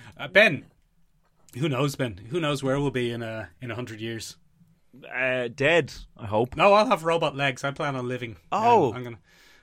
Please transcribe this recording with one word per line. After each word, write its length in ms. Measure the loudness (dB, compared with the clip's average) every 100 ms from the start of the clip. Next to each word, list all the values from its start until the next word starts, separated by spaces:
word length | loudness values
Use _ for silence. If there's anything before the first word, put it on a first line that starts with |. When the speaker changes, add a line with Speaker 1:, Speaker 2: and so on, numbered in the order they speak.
| -20 -14
Speaker 1:
Uh, 100 | 2
Ben, 380 | 4 4 2 -10 _ _ _ _ _ _ _ _ -4
who 120 | -2
knows, 260 | 0 -2 -2
Ben? 220 | -6 -6 -8
Who 100 | -4
knows 240 | -2 -2
where 160 | 0 0
we'll 120 | 0
be 200 | -2 -4
in 100 | -4
a, 280 | -8 -10 -12 -14
in 100 | -10
a 40 | -8
hundred 240 | -10 -10
years? 360 | -8 -8 -12 -16 _ _ _ _ _ -20 -12
Speaker 2:
Uh, 340 | -4 -2 -2 -4
dead, 380 | 0 4 4 2 -6 -18 -14
I 100 | -2
hope. 280 | 0 0 4
Speaker 1:
No, 180 | 6
I'll 120 | 6 4
have 160 | 2
robot 320 | 0 0 0 0
legs. 280 | -2 -2
I 80 | -6
plan 240 | -4 -4 -4
on 120 | -4
living. 300 | -6 -8 -12 -4
Speaker 2:
Oh. 400 | 2 6 6 4
Speaker 1:
Um, 40 | 0
I'm 60 |
gonna, 160 | -10 -14 _ _ _ _